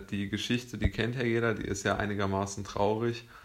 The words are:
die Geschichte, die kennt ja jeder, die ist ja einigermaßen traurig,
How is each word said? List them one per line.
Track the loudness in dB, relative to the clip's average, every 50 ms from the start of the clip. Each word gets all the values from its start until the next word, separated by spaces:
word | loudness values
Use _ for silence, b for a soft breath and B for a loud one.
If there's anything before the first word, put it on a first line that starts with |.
| -2 -4
die | -4 -2 -2 -2
Geschichte, | -2 -4 0 0 0 -2 -2 -6 -6 0
die | 0 0
kennt | 2 2 0 0 0
ja | 0
jeder, | 0 2 2 4 2 2 0
die | 0 -2
ist | -4 -4 0 2
ja | 2 2
einigermaßen | 2 2 0 0 0 0 2 2 2 0 0 -4 -8 -8
traurig, | -4 0 2 2 4 4 2 0 0 -2 -4 -10 B B B